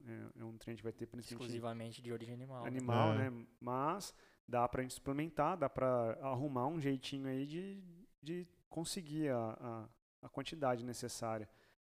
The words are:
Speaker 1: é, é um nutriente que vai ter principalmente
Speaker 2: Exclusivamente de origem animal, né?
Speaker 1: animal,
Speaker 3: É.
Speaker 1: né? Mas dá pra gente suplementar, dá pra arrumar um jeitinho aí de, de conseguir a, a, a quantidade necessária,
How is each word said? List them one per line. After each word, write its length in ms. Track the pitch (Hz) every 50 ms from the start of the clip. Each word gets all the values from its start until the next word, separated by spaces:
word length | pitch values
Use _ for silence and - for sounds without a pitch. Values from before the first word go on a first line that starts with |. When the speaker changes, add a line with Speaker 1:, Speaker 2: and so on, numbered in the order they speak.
| -
Speaker 1:
é, 340 | 117 113 110 110 110 - 117
é 20 | 117
um 100 | 113 113
nutriente 240 | 110 - 120 117 107
que 40 | 110
vai 100 | 113 -
ter 120 | - 117
principalmente 440 | - - 123 113 - 117 117 123 117
Speaker 2:
Exclusivamente 500 | 123 117 117 117 113 117 113 113 117 -
de 100 | 123 120
origem 220 | 117 110 117 117 120
animal, 300 | 123 131 131 131 123 117
né? 40 |
Speaker 1:
animal, 460 | 127 127 131 127 120 113 117 113 113 110
Speaker 3:
É. 160 | 107 135 131
Speaker 1:
né? 160 | 120 117 113 - - -
Mas 500 | 123 123 127 131 139 156 185 202 - - - - - - _ _ _ -
dá 180 | 120 120 120
pra 140 | 123 - 127
gente 140 | 131 131 -
suplementar, 600 | - - 139 139 143 156 165 - - 147 165 190
dá 140 | 175 139 131
pra 480 | - 131 131 127 127 120 117 113 110 -
arrumar 440 | 139 135 127 123 147 147 131 123 123
um 120 | 143 170 165
jeitinho 480 | 139 139 135 131 - - 139 135 135
aí 180 | 135 131 131 139
de, 360 | 147 156 175 190 196 196 196 185 175 170 175 214 - _ _
de 240 | 139 151 175 180 175 - _ _ _ -
conseguir 600 | - 160 170 - - 202 165 147 151 156 151 143
a, 80 | 127 120 113 110 110 - 131 120 113 110 110 113 - _ _ _ _ _
a, 40 | -
a 40 | 131
quantidade 540 | - 139 135 - 170 160 139 127 127 117 120
necessária, 640 | 123 117 - 123 117 - - 123 113 113 110 107 - _ _ _ _ _ _ _